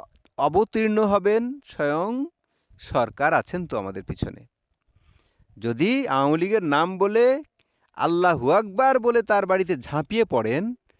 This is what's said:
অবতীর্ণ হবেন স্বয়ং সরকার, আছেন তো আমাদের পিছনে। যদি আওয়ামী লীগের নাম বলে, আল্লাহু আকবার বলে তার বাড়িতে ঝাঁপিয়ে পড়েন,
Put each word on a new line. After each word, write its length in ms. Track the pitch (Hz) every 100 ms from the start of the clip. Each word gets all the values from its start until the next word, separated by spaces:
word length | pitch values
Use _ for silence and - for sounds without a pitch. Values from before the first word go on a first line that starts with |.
| - _ _ -
অবতীর্ণ 680 | 143 165 214 226 220 214 214
হবেন 540 | 202 190 220 240 277
স্বয়ং 600 | - - 147 151 190 247 311 _ _ _ _ -
সরকার, 560 | - 143 113 - 143
আছেন 320 | 160 - 180 165
তো 120 | 120
আমাদের 260 | 98 98
পিছনে। 420 | 95 - - - 120 _ _ _ _ _ _ _ _ _ _ -
যদি 500 | 113 117 180 262 254
আওয়ামী 300 | 135 139 156
লীগের 240 | 190 220
নাম 360 | 170 143 175 190
বলে, 440 | 196 220 240 269 302 _ _ _ _
আল্লাহু 580 | - 151 170 180 156 123
আকবার 480 | 180 220 190 262 262
বলে 240 | 233 233
তার 240 | 226 208 190
বাড়িতে 300 | 185 180 156
ঝাঁপিয়ে 480 | 117 143 156 220
পড়েন, 500 | 220 127 110 131 214 247 _ _